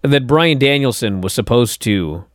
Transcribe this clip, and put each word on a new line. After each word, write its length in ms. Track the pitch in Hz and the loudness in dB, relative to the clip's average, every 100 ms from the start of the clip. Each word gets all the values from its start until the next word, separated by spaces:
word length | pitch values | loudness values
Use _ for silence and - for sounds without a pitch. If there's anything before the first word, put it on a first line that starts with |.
| 147 | 2
that 160 | 139 127 | 0 2
Bryan 300 | 151 165 143 | 2 2 2
Danielson 640 | 139 139 135 110 113 98 | 2 2 0 -2 -4 -2
was 120 | 92 | -4
supposed 480 | - - 120 117 - | -4 0 2 0 -2
to 420 | 110 101 82 80 - | -2 -2 -2 -8 -14